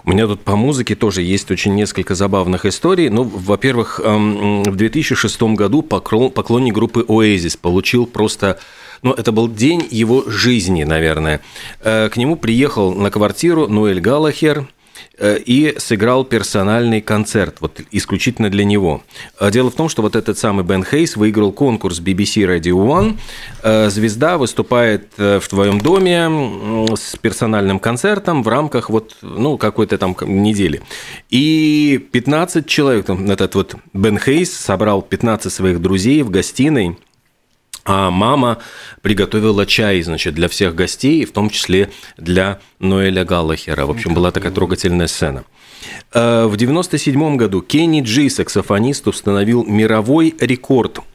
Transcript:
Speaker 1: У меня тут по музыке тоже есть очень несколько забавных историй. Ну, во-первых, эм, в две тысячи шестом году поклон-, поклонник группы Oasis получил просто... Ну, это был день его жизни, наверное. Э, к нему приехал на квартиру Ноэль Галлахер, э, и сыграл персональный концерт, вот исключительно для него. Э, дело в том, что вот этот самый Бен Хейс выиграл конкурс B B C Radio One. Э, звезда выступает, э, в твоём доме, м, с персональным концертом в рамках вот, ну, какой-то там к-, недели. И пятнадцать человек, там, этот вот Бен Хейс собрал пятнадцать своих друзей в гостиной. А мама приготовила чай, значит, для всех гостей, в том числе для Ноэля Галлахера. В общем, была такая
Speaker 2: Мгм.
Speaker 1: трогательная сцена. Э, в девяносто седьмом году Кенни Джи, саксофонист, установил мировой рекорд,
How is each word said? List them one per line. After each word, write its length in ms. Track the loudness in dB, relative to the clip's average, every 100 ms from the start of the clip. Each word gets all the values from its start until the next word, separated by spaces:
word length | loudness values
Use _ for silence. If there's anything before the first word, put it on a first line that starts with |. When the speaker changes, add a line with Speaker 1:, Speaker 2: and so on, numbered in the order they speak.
| -2
Speaker 1:
У 40 |
меня 160 | 2 2
тут 160 | -2
по 140 | -2 0
музыке 400 | 2 0 -2 -2
тоже 260 | 0 0
есть 300 | 0 0 -2
очень 240 | -2 0 0
несколько 400 | 0 -4 -4 -2
забавных 500 | 0 0 0 0 -2
историй. 440 | 0 0 2 2
Ну, 120 | 2
во-первых, 800 | -2 -4 -2 0 0 0 -2 -2
эм, 600 | 0 2 2 0 0 0
в 120 | 0 0
две 140 | 0
тысячи 240 | 0 0
шестом 400 | 0 -2 0 0
году 300 | 2 2 0
поклон-, 480 | 0 -2 0 0 2
поклонник 420 | 0 0 0 2
группы 280 | 0 0 0 2
Oasis 520 | 4 4 2 0 -4
получил 460 | 0 0 2 0 0
просто... 500 | 0 -2 0 -2 -2 -8 -20 -20 -6
Ну, 100 | -2
это 180 | -2 0
был 160 | 0 0
день 400 | 2 2 2 -2
его 320 | -2 2 2 0
жизни, 580 | 0 2 2 2 0
наверное. 580 | 0 0 0 0 -2 -4 -6 -18 -18 -6
Э, 260 | -2 0 0
к 80 | -2
нему 200 | -2 -2
приехал 580 | 0 2 2 2 0 0
на 160 | -2
квартиру 560 | 0 -2 0 0 2 2
Ноэль 340 | 2 2 0
Галлахер, 680 | 0 0 0 0 0 0 -6 _ _ -20 -20 -4
э, 180 | 0 0
и 320 | 2 2 2 0
сыграл 480 | -2 0 2 2 0
персональный 760 | -2 -2 -2 0 0 0 0
концерт, 560 | 0 -2 -2 -2 -4 -4
вот 220 | -10 -10 -8
исключительно 580 | -6 -4 -2 -2 -2 0
для 160 | 0 2
него. 380 | 2 0 -2 -8 -20 -18 -4
Э, 120 | 0
дело 180 | 2 2
в 60 | 0
том, 140 | -2
что 120 | 0
вот 140 | 0 0
этот 220 | -2 -2
самый 260 | -2 -2
Бен 200 | 0 -2
Хейс 320 | 0 0 0 2
выиграл 360 | 2 2 2
конкурс 480 | 2 0 0 -4 -4
B 140 | -2
B 120 | 0 0
C 160 | 0
Radio 340 | 2 2 2 2 2
One. 320 | 2 0 -2 -10 -16 -16 -4
Э, 260 | 0 2 2
звезда 480 | 2 -2 0 0 0
выступает, 680 | -2 -2 0 2 2 0 -4 -2
э, 220 | 2 2
в 80 | 0
твоём 340 | 0 2 2
доме, 440 | 2 2 4 2 0
м, 720 | -2 -4 -6 -6 -2 0 -2
с 200 | -6 -4
персональным 640 | -4 -2 0 0 0 0
концертом 640 | -2 -2 0 0 0 0
в 40 | 0
рамках 420 | 0 0 -2 -2
вот, 280 | -2 -2 -12
ну, 360 | -12 -4 -2 0
какой-то 400 | -2 0 0 0
там 160 | -2
к-, 120 | -4 -2
недели. 560 | 2 2 2 0 -2 -10 -16 -16 -18 -2
И 760 | 0 2 2 2 2 2 0 0
пятнадцать 560 | -2 0 0 0 -2 -2
человек, 380 | 0 2 0 0
там, 240 | -2 -2
этот 260 | 0 0 -2
вот 200 | -4 -6 -10
Бен 260 | -2 0 2
Хейс 320 | 0 0 0
собрал 500 | -4 -4 0 0 0
пятнадцать 520 | -2 -2 0 -2 -4
своих 260 | -2 0 0
друзей 420 | 0 0 2 2
в 60 | 2
гостиной. 680 | 0 -2 0 0 2 0 -4 _ _ _ _ _ _ _ -10 -2
А 220 | 0 2
мама 460 | 2 2 2 2 -2 -8 -20 -20 -6
приготовила 640 | -2 0 0 0 2 2 0
чай, 360 | 0 0 0
значит, 320 | -2 -4 -4 -2
для 140 | -2
всех 260 | 0 0 0
гостей, 480 | -2 0 0 2
в 80 | 0
том 180 | -2 -2
числе 400 | -2 0 0 0 -4 -20 -10
для 420 | -2 0 0 -4 -12 -6
Ноэля 440 | 0 2 2 0
Галлахера. 600 | 0 0 0 -4 -4 -4 -2
В 60 |
общем, 220 | -4 -2
была 180 | 0 0
такая 180 | 0 -2
Speaker 2:
Мгм. 60 | -2
Speaker 1:
трогательная 520 | -2 -2 0 0 0
сцена. 380 | -2 -4 -4 -12 _ -20 -20 -18 -18 -4
Э, 340 | 0 2 2 2
в 100 | 0
девяносто 400 | 0 0 -2 -2
седьмом 400 | 0 0 0 0
году 240 | 0 -2
Кенни 400 | 0 2 2 2
Джи, 280 | 2 2 0
саксофонист, 800 | 0 -2 -2 0 0 0 -2 -4
установил 560 | -4 0 0 2 0
мировой 720 | 0 2 2 2 2 2 2 0
рекорд, 600 | -2 -2 0 0 0 -6 -10